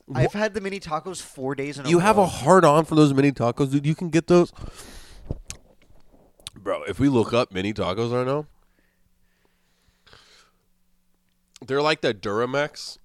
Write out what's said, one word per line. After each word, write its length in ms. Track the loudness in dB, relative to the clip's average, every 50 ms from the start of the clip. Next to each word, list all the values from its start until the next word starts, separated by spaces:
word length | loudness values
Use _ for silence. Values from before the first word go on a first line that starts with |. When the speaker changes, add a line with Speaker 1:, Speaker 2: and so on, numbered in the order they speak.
| _
Speaker 1:
Wha- 140 | -10 -2 -2
Speaker 2:
I've 120 | -2 0 0
had 220 | -2 -4 -4 -4
the 60 | -6 -8
mini 180 | -8 -10 -10
tacos 400 | -10 -8 -8 -8 -8 -10 -14 -14
four 340 | -14 -18 -14 -10 -8 -8 -6
days 240 | -6 -8 -8 -8 -10
in 60 | -2
a 40 | 2
Speaker 1:
You 80 | 2 2
have 180 | 4 4 4
Speaker 2:
row. 60 | 4 2
Speaker 1:
a 40 |
hard 380 | 0 0 -4 2 6 6 8 8
on 220 | 6 6 4 2
for 80 | 2 4
those 180 | 4 6 6 6
mini 180 | 4 2 2
tacos, 400 | 2 0 -2 -2 0 -2 -2 0
dude. 140 | 0 -2 0
You 100 | 0 -4
can 140 | -4 -6 -2
get 180 | -2 -2 2
those. 280 | 4 4 4 4 2 -2 -14 -18 -18 -18 -18 -20 -20 -20 -20 -20 -20 -20 -20 -12 -12 -12 -12 -12 _ -20 -20 _ _ _ _ _ _ -20 -20 -20 -20 _ _ _ _ _ _ _ -20 _
Bro, 280 | -16 -8 -6 -6 -6 -6
if 140 | -10 -6 0
we 120 | 0 2
look 240 | 2 2 2 2 2
up 180 | 0 -2 0 -4
mini 220 | -6 -4 -4 -4
tacos 360 | -4 -4 -4 -2 -4 -4 -4
right 140 | -2 -4 -2
now, 200 | -2 -4 -4 -6 -10 _ _ _ _ _ _ _ _ _ _ _ _ _ _ _ _ _ _ _ _ _ _ _ _ _ _ _ _ _ _ _ _ -20 -20 _ _ _ _ _ _ _ _ _ _ _ _ _ _ _ _ _ _ _ _ _ _ _ _ _ _ _ -20 -10
they're 160 | -6 -4 -2 0
like 180 | 0 0 0
the 120 | 0 -4 -4
Duramex, 840 | -2 -6 -4 -2 -2 -2 -2 -2 -2 -4 -4 -6 -14 -16 -16 -18 -16 -14